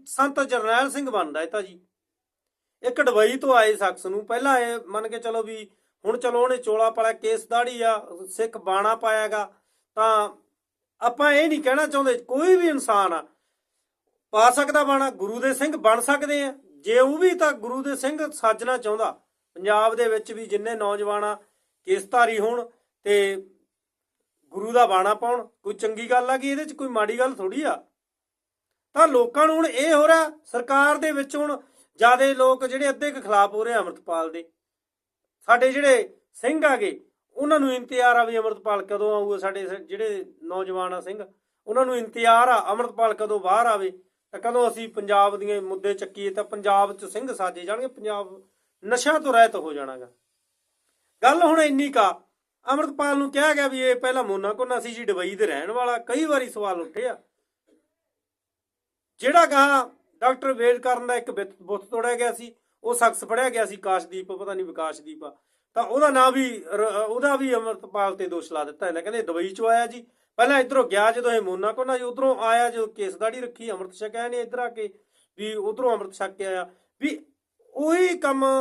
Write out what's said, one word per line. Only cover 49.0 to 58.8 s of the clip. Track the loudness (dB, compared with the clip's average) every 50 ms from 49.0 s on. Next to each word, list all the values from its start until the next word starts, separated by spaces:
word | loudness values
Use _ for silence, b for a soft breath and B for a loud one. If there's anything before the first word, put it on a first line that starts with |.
| 2 0 0 0
ਤੋਂ | 0 2
ਰਹਿਤ | 6 6 6 6 4
ਹੋ | -6 -8 -8
ਜਾਣਾ | -8 -8 -10 -10 -12
ਗਾ। | -14 -18 -20 _ _ _ _ _ _ _ _ _ _ _ _ _ _ _ _ _ _ _ _ _ 4
ਗੱਲ | 4 4 6 6
ਹੁਣ | 4 4 6 4
ਇੰਨੀ | 4 4 2 0 -2 0
ਕਾ, | 2 4 2 2 2 -4 _ _ _ _ _ _ _ _ -2 -2
ਅੰਮ੍ਰਿਤਪਾਲ | 0 0 0 -4 -4 -4 -2 0 0 0
ਨੂੰ | -2 -2
ਕਿਹਾ | 0 2 2 2 2
ਗਿਆ | 2 0 -2
ਵੀ | -2 0
ਇਹ | 0 2 0
ਪਹਿਲਾਂ | 2 0 -2 0 0 -2
ਮੋਨਾ | -2 -4 -4 -4 -4
ਕੋਨਾ | -4 -4 -4 -4 -4 -4
ਸੀ | -4 -8
ਜੀ, | -12 -8 -4
ਦੁਬਈ | -4 -4 -2 -4 -6 -2
ਦੇ | -2 -2
ਰਹਿਣ | -2 -2 -4 -6 -6
ਵਾਲਾ। | -4 -2 -2 -2 -2 -4
ਕਈ | -4 -4 -4 -2 0
ਵਾਰੀ | 0 0 -2 -2 -4
ਸਵਾਲ | -8 -6 -4 -4 -4 -4
ਉੱਠੇ | -8 -10 -10 -8 -6 -6
ਆ। | -8 -10 _ _ _ _ _ _ _ _ _ _ _ _ _ _ _ _ _ _ _ _ _ _ _ _ _ _ _ _ _ _ _ _